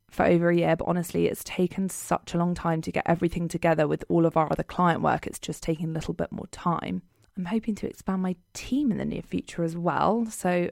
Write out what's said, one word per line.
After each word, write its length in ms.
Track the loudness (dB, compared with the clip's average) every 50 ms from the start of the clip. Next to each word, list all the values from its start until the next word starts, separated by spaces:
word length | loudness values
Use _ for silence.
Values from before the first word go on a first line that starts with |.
| _ _
for 160 | -2 2 4
over 240 | 6 6 6 6 4
a 80 | 4 4
year, 180 | 4 4 2
but 140 | 2 0 0
honestly, 360 | 0 -2 -2 -2 0 0 2
it's 160 | 2 0 -2 -6
taken 420 | -6 -2 0 0 0 0 -2 -4 -4
such 460 | -4 -6 -4 -2 -2 -2 -2 -2 -2
a 40 | 0
long 160 | 0 0 0
time 280 | -2 -2 -2 0 -2
to 100 | -2 -4
get 120 | -4 -2 0
everything 420 | 2 2 2 2 0 0 -2 -4 -4
together 400 | -2 0 2 2 4 4 4 2
with 160 | 0 -2 -2 2
all 160 | 4 4 4
of 100 | 4 4
our 160 | 2 2 2
other 120 | 0 -2 -2
client 380 | -2 0 2 4 4 4 4
work. 240 | 2 2 2 0 -2
It's 140 | -6 -10 -8
just 240 | -8 -10 -10 -6 -4
taking 280 | -2 -2 -2 -2 -4
a 20 | -4
little 200 | -4 -4 -4 -4
bit 200 | -4 -4 -4 -6
more 140 | -8 -10 -12
time. 540 | -12 -4 -2 -2 0 0 -2 -4 -6 -6 -8 _ _ _ _ _ _ -8
I'm 80 | -6
hoping 300 | -4 -4 -2 -2 -4 -4
to 120 | -4 -6 -8
expand 340 | -8 -8 -6 -4 -2 -2
my 140 | -2 -2 -4 -6 _ _ -16
team 380 | -14 -8 -4 -2 0 2 0
in 60 | 0 0
the 80 | -2
near 160 | -4 -4 -6
future 420 | -6 -6 -6 -6 -6 -6 -4 -4 -4
as 140 | -2 -2 -2
well. 480 | -2 0 2 2 4 4 4 2 0
So 440 | -2 -4 -2 0 0 2 2 0 -2